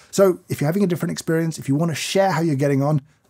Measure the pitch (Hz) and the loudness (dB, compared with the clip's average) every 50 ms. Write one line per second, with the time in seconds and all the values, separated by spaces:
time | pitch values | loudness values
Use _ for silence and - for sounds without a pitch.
0 | - _ - - 196 190 170 - - - 131 - 147 147 170 202 202 180 180 - | -20 _ 0 2 4 4 2 0 -4 -8 -6 -4 -2 -2 0 0 0 0 0 -2
1 | - - - - - - 160 160 165 165 - - - 139 135 147 170 170 143 - | -4 -6 -6 -6 -4 -2 -2 -2 -2 -2 -4 -6 -4 -2 0 0 0 -2 -2 -4
2 | - - - 190 196 190 147 151 165 170 143 131 143 143 143 135 139 147 156 147 | -4 -2 0 2 2 2 2 0 0 0 0 2 2 2 2 2 2 2 0 0
3 | - _ _ _ _ | -2 _ _ _ _